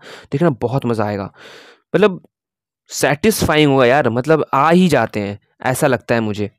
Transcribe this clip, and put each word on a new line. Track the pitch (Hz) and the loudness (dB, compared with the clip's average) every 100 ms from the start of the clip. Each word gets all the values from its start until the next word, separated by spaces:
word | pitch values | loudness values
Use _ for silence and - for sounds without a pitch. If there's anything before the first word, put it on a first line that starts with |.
| - - - | -10 -20 -8
देखना | 139 170 | -2 -2
बहुत | 120 120 131 120 | -2 -4 -4 -4
मज़ा | 110 104 | -2 -4
आएगा, | 101 98 - - - - _ _ 160 | -4 -10 -14 -20 -20 -20 _ _ 0
मतलब | 208 180 _ _ _ _ _ _ - | 0 -2 _ _ _ _ _ _ -16
सेटिस्फाइंग | - 139 147 220 214 - 156 147 | -4 -2 0 0 0 0 2 2
होगा | 135 120 | 4 4
यार, | 139 131 | 2 0
मतलब | 113 127 156 - | -2 0 0 0
आ | 135 151 | 0 2
ही | 180 185 | 4 4
जाते | 143 113 107 | 2 -2 -4
हैं, | 101 101 _ - 120 | -8 -10 _ -10 -6
ऐसा | 127 147 | -2 0
लगता | 120 - 117 | 0 -2 -2
है | |
मुझे। | 110 101 101 | -2 -6 -8